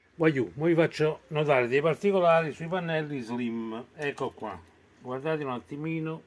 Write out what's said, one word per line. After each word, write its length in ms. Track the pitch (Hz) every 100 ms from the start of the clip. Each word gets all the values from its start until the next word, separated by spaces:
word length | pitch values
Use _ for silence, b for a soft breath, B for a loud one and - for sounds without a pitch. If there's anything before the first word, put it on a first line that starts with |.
| _
Voglio, 360 | - 160 139 147
mo 120 | 139 165
vi 80 |
faccio 460 | 165 160 - 156 151 -
notare 400 | 151 147 131 120
dei 120 | 135
particolari 720 | 160 151 202 190 170 165 156
sui 160 | 120 165
pannelli 520 | 185 170 160 151 143
slim. 640 | 113 120 120 113 113 110 -
Ecco 360 | 156 143 135 131
qua, 280 | - 110 90 - _ _ _
guardate 440 | 123 131 151 156
un 80 | 139
attimino 680 | 123 - 143 156 160 160 160